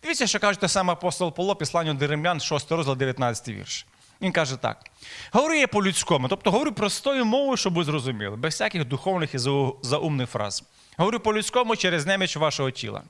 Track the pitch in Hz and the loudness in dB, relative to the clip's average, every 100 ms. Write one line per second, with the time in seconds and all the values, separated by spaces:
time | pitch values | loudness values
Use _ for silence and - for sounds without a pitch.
0 | 302 330 226 208 208 196 190 202 185 170 | -4 0 0 2 2 2 2 2 2 0
1 | 175 - 180 151 185 202 151 170 160 143 | 0 0 -2 0 -2 0 0 0 0 0
2 | 147 151 165 165 - 147 - 165 143 131 | 0 0 0 0 0 -2 0 -2 0 0
3 | 131 127 123 113 - 101 98 - - _ | 0 0 0 -2 -6 -10 -8 -10 -12 _
4 | _ _ 190 170 151 131 117 110 - _ | _ _ -2 0 -2 -2 -4 -4 -12 _
5 | - - - 214 294 320 269 208 196 185 | -18 -16 0 2 4 4 4 4 2 0
6 | - 151 127 190 - 196 302 214 208 - | 2 2 2 0 2 2 0 0 -2 0
7 | 269 269 233 247 277 247 196 170 156 151 | 0 2 2 2 2 0 0 0 0 0
8 | 127 117 104 104 151 156 214 190 131 135 | -2 -4 -4 -4 -4 -2 -2 -2 -2 -2
9 | - 185 156 135 120 139 135 - 123 143 | 0 0 -2 -2 0 2 2 -2 -2 0
10 | 165 143 123 120 104 - - _ - - | 0 -2 -2 -2 -4 -6 -10 _ -20 0
11 | 180 226 220 214 208 247 240 226 185 170 | 0 2 0 0 0 0 2 2 2 0
12 | 147 196 190 - 156 - 135 127 110 101 | 0 0 0 0 0 0 -4 -4 -8 -10
13 | - | -12